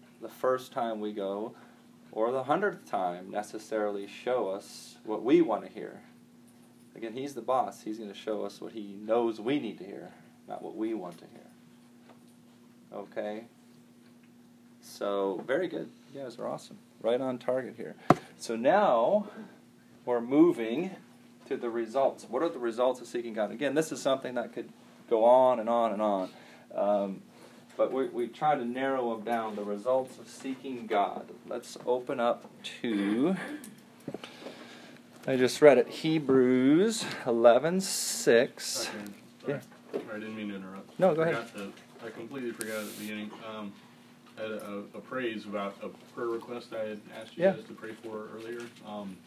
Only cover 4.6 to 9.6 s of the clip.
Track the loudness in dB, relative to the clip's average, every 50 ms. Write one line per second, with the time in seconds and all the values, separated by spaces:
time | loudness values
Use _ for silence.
4.6 | -8 -12 -16 -18 -18 -20 -20 -14 -6 -4 -4 -2 4 6 6 6 6 4 2 -2
5.6 | -4 -8 -10 -10 -10 -10 -12 -16 -18 -20 -20 -20 -20 -20 -20 -20 -20 -20 -20 -20
6.6 | -20 -20 -20 -20 -20 -20 -14 -12 -10 -8 -8 -8 -8 -8 -8 -6 0 2 2 2
7.6 | 2 0 -6 -8 -8 -8 -6 -6 -8 -10 -12 -8 -4 -4 -2 -2 -4 -6 -8 -10
8.6 | -14 -10 -10 -10 -10 -10 -12 -10 -2 2 2 4 4 2 0 -2 -2 0 0 0